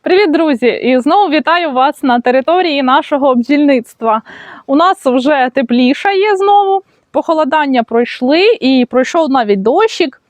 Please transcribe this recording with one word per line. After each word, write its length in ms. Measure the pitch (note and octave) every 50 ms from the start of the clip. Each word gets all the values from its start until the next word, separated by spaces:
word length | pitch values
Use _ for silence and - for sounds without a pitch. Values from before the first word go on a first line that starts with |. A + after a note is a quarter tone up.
| _ D#4
Привіт, 200 | F#4 F#4+ G#4 E4
друзі! 360 | D4 E4 E4 D#4 C#4 A3 B3
І 320 | A#3 F#3+ - - A#3+ B3+ B3+
знову 300 | A#3+ D4 E4+ G4+ G#4 E4+
вітаю 420 | C#4+ D#4 C4 D#4 E4 F4 F4 D4+
вас 320 | B3+ B3+ C4 D4 C#4+ - -
на 160 | C4 A#3+ B3
території 640 | - B3+ B3 C4 B3+ - E4+ F4+ F4+ E4 C#4+ C#4 C4+
нашого 520 | B3+ C4 D4+ D#4 - D4+ C#4 C4+ C#4 B3+
бджільництва. 880 | A#3+ A#3 - D4 C#4+ D4 C#4+ C4+ B3 A3+ - - _ A#3 A3+ G#3+ A3 _ - - - - - - - _
У 80 | - C#4
нас 300 | D4 E4+ F#4 F#4+ - -
вже 440 | C4 B3 C4 A#3+ C#4+ D4+ C#4 B3+ B3+ _
теплішає 840 | C#4 C4+ - A#3+ B3 B3+ B3 C#4+ - - G4+ G4+ F#4+ G4+ G#4+ G4+
знову, 440 | F#4 G4 G4+ G4+ G4+ G4+ G4 G4 G4 - _ _ _ _ _
похолодання 720 | - C4+ C#4 - E4 D#4 D#4 C4 D#4 D#4 D4 C#4 C4 B3 A3+
пройшли 720 | _ A#3 A#3 A#3+ - - - B3+ B3 D4 E4+ F#4+ A4 A#4 -
і 260 | - C4 C4+ B3+ B3 -
пройшов 400 | - B3+ C4 - - E4+ D#4+ C#4
навіть 320 | C4 C4 A#3 G#3 G3+ F#3+
дощик. 600 | F#3+ A3+ C#4 F#4 A4 A4 - - E4+ C#4 - _ _ _